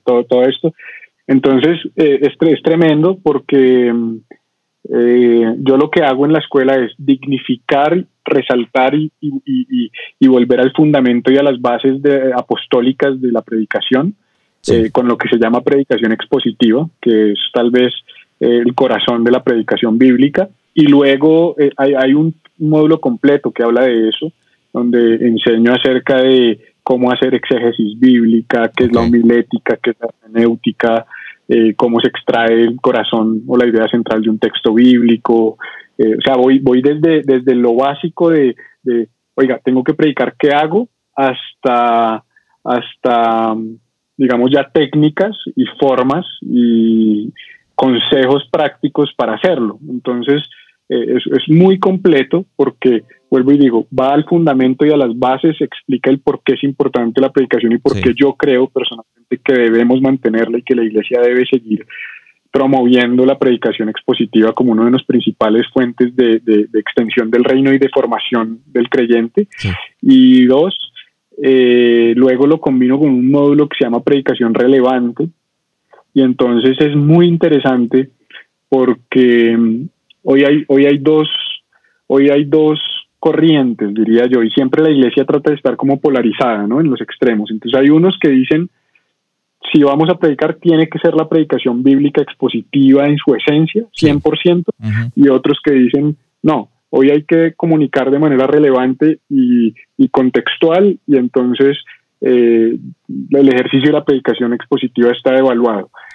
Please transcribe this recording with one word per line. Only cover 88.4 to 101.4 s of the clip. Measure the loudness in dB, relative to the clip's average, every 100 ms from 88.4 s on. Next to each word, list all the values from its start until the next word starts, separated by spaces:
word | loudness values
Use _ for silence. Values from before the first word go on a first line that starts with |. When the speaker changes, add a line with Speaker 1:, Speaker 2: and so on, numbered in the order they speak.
| 0 -2 -4 _ _ _ _ _ _ _ _ _ 0
Speaker 1:
si | 2
vamos | 2 2 0
a | 0
predicar, | 0 0 -4
tiene | -2 0 2 0
que | -2
ser | -2
la | 0 0
predicación | -2 0 -2 -2 0
bíblica | 0 2 0 -2
expositiva | -4 -4 -4 -4 -4 0 4 4 2
en | 0
su | 0
esencia, | 0 0 0 0 -2 -6
Speaker 2:
Sí. | -2 0
Speaker 1:
cien | 0
por | -2 0
ciento, | 0 0 -2 -8
Speaker 2:
Ujú. | -4 -4 -4 2
Speaker 1:
y | 4
otros | 4 0 -2
que | 0
dicen, | 2 2 0 -2 -4 _ _
no, | -2 -2 -6 _ -6
hoy | 2 2
hay | 2
que | 0 0 0
comunicar | -2 -2 0 0 -2 -2
de | 0
manera | 2 2 2
relevante | 2 2 2 0 0 0 -2 -4
y, | 0 2 2 0 -4 _ -2
y | 0
contextual, | 2 0 0 -4 0 0 2 2 0 0
y | 0
entonces, | 0 -2